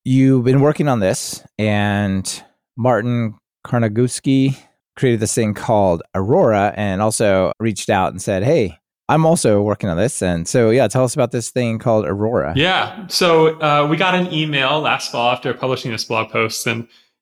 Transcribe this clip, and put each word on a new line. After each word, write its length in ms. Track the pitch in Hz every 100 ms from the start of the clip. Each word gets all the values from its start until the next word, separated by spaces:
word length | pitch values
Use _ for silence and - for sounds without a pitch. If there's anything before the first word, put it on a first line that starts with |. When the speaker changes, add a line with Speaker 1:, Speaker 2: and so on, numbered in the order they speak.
Speaker 1:
You've 400 | - 131 135 131 120
been 160 | 135
working 260 | 143 147 147
on 100 | 120
this, 420 | 95 - - - - -
and 840 | 107 104 104 101 101 95 92 - - _ _ -
Martin 600 | 117 113 120 120 113 107 _ _ - 120
Karnaguski 760 | 113 107 123 - 135 135 135 135 _ _ _ -
created 240 | 131 117
this 140 | 107
thing 200 | - 110
called 480 | 101 - 107 98 85 - 92
Aurora 580 | 95 160 143 104 101 98
and 260 | 104 95
also 500 | 107 - 107 95 92 -
reached 300 | 113 98 -
out 220 | 101 87
and 100 | 87
said, 220 | - 95
"Hey, 340 | 113 160 98 - _ _ -
I'm 160 | 151 160
also 360 | 170 120 101
working 280 | 104 101 104
on 80 | 82
this." 240 | 113 -
And 260 | 92 85 82
so, 220 | 131 113
yeah, 180 | 123 110
tell 160 | 127
us 100 | 127
about 180 | 143 120
this 180 | 123 -
thing 280 | 127 117 113
called 260 | 120 110 80
Aurora. 480 | 98 110 117 71 127
Speaker 2:
Yeah. 500 | 170 180 104 - 185
So, 520 | - 180 160 160 156
uh, 260 | 151 147 147
we 80 | 160
got 180 | 185 180
an 160 | 180
email 460 | 156 156 143 135 151
last 300 | 131 131 -
fall 200 | 123 120
after 220 | 123 131
publishing 380 | 120 131 127 131
this 120 | 110 -
blog 240 | 113 104
post, 340 | 117 110 - 123
and 200 | 113 117 _ _ _